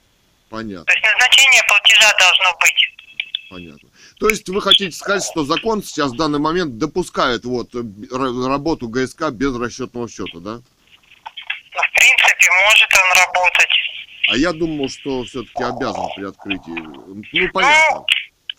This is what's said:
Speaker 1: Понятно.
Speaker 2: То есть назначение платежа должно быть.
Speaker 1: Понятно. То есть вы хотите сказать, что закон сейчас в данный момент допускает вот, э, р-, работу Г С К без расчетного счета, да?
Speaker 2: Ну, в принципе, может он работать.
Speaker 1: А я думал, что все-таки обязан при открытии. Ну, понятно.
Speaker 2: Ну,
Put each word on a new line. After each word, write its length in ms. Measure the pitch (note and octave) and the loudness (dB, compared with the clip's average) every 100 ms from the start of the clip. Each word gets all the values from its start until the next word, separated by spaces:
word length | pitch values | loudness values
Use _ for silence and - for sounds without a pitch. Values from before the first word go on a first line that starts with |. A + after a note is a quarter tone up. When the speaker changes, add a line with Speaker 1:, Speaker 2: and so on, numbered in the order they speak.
| _ _ _ _ _ | _ _ _ _ _
Speaker 1:
Понятно. 340 | A2 A2+ F#2 | -10 -8 -8
Speaker 2:
То 80 | D#2+ | -2
есть 120 | F3+ | 0
назначение 580 | A3 G#3 B3+ C#4 C4+ A#3+ | 0 2 4 6 6 4
платежа 480 | G#3 G#3 - A3 A3 G3+ | 4 2 4 6 6 4
должно 380 | F#3 F3+ F#3 F3+ | 4 4 0 2
быть. 300 | E3 - - - - - - - - | 0 2 0 -2 -20 -14 -10 -10 -10
Speaker 1:
Понятно. 380 | F#2 E2+ D2 _ _ - - | -16 -16 -20 _ _ -20 -2
То 100 | - | 0
есть 200 | G#3+ - | 0 -2
вы 120 | F#3+ | -2
хотите 360 | G3 F#3+ G3 - | 2 2 2 -6
сказать, 280 | - G3 | -4 -2
что 200 | - E3 | -2 -4
закон 380 | C#3 E3 A3+ A3 | -2 -2 0 -2
сейчас 300 | - - C#3+ | -4 -2 -2
в 40 | A#2+ | 0
данный 220 | D#3 D3 | -2 0
момент 400 | D3+ F3 E3 A2+ | 0 0 -2 -4
допускает 680 | D#3 F#3 E3+ - D3+ A2+ | -4 -2 -4 0 0 0
вот, 300 | B2 B2 A2 | -4 -6 -6
э, 40 | B2 | -8
р-, 720 | A#2+ G2 - B2+ C3 B2 B2+ | -8 -12 -8 -4 -4 -2 -2
работу 400 | C#3 C#3+ D3+ A#2 | -2 -2 -4 -4
Г 180 | A#2+ B2+ | -4 -4
С 80 | |
К 160 | - D#3 | -4 -6
без 240 | A2+ C#3 | -2 -4
расчетного 540 | A#2+ A#2 - B2+ A#2+ A#2 | -2 -6 -6 -10 -8 -10
счета, 300 | - F#2 E2+ | -8 -10 -10
да? 100 | F2+ A#2 - _ _ _ _ - - - - - - | -14 -14 -16 _ _ _ _ -20 -18 -16 -12 -12 -10
Speaker 2:
Ну, 80 | - | -6
в 80 | - | -2
принципе, 580 | - B3 B3+ - - F3+ F3+ | 2 4 4 2 4 2 4
может 240 | G3+ A3+ - | 4 4 4
он 180 | G3 F#3 F#3 | 4 4 4
работать. 500 | F3+ F3+ F3+ - F3 - - - - - - | 2 2 0 2 2 2 -2 -8 -16 -14 -4
Speaker 1:
А 60 | A2 | 0
я 160 | E3 | 0
думал, 360 | D#3+ E3 D3+ C3+ | 0 -4 -2 -4
что 360 | - C#3+ C3 | -6 -6 -6
все-таки 380 | A#2+ C3 G#2+ - | -6 -10 -10 -6
обязан 460 | B2 A#2+ B2+ F#2+ F2+ - | -4 -4 -4 -4 -6 -8
при 80 | G2 | -10
открытии. 540 | F2+ G2+ F#2+ - E2 D#2 C2+ D2+ G2 G#2+ | -10 -8 -8 -8 -12 -12 -18 -18 -16 -8
Ну, 160 | D#3 F#3 | -4 -2
понятно. 440 | F#3+ C4 D#4 D#4 - | 2 4 4 4 0
Speaker 2:
Ну, 80 | - - - _ - | -2 -2 -4 _ -20